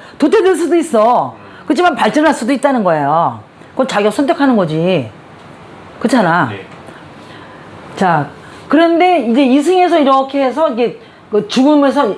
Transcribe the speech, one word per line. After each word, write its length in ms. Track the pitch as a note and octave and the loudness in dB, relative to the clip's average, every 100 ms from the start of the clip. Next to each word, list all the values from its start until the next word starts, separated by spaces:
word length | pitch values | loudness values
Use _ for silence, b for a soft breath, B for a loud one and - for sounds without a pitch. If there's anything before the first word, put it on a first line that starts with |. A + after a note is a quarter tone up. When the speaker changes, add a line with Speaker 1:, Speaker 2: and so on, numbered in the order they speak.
| B - | B -2
Speaker 1:
도태될 360 | D4+ G#4+ F#4+ | 0 2 2
수도 220 | D#4 D#4+ E4+ | 0 0 -2
있어. 580 | - A3 - A3 C3 - | 0 0 2 0 -2 -10
Speaker 2:
음. 260 | - - | -20 -10
Speaker 1:
그렇지만 320 | - A#3 F4+ C4+ | -4 0 0 0
발전할 380 | A3 D4 D#4 | 0 2 0
수도 180 | - A#3 | 0 -2
있다는 320 | C#4 C#4 B3+ | -2 0 0
거예요. 560 | F3+ D#3 C#3 E3 D3 A2+ - B B | 0 0 0 0 -2 -4 -14 B B
그건 160 | - C4 | -4 -2
자기가 220 | G#3 G#3 | -2 -2
선택하는 460 | A#3+ C#4 E4+ C#4 A3 | 0 -2 0 0 2
거지. 540 | E3 D#3 F3 E3+ A2 - - - - - - - - - | 0 -2 0 -2 -4 -14 -20 -20 -20 -20 -20 -20 -20 -6
그렇잖아. 520 | A3 B3+ E3+ F3 A#2+ | -2 0 2 0 -2
Speaker 2:
네. 160 | G2+ - - - - - - B B B B - - - - | -6 -16 -20 -20 -20 -20 -20 B B B B -20 -20 -12 -2
Speaker 1:
자, 320 | F#3+ D#3 C#3+ - B B - | 0 0 -4 -12 B B -2
그런데 580 | D4 E4 E4 F4+ E4+ A3+ | 2 2 2 2 2 0
이제 160 | A#3+ | 2
이승에서 540 | C4 C#4 D4 F#4 F4+ E4 | 2 2 2 2 2 2
이렇게 460 | C4+ C4+ C4 C#4 | 2 0 0 -2
해서 240 | C4 B3 D#4+ | -2 -2 -2
이게 320 | A3+ A3+ - B B - | -2 -4 -6 B B -6
그 180 | - - | -4 -2
죽음에서 680 | B3+ C#4 D4 C#4 C4 A3+ | 0 2 4 2 0 -2